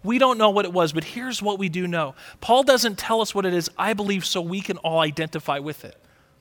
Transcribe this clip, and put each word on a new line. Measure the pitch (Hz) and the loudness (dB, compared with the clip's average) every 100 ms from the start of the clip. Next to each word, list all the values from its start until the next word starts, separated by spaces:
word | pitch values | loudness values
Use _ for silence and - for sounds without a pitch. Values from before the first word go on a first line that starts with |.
We | 185 247 | 0 4
don't | 262 226 | 4 6
know | 214 | 4
what | 202 | 4
it | 190 | 0
was, | 180 165 | 2 2
but | 156 | 0
here's | 156 240 254 233 | -6 -10 -8 -4
what | 208 196 | -4 -2
we | 196 | -4
do | 170 180 | -4 -4
know. | 170 147 - - - | -4 -6 -8 -20 -12
Paul | - 247 | 4 4
doesn't | 277 254 233 190 | 6 4 2 -4
tell | - 226 | -2 0
us | 214 196 | 0 -2
what | 190 | 0
it | |
is, | 175 165 - | 0 -2 -4
I | 196 | -2
believe, | 208 202 196 | -2 -2 -2
so | - 190 | -2 -4
we | 170 190 | -4 -6
can | 185 165 | -6 -6
all | 165 165 | 0 2
identify | 156 147 156 160 151 143 | 0 -2 -6 -6 -4 -4
with | 147 147 | -6 -12
it. | - - _ _ _ _ | -16 -20 _ _ _ _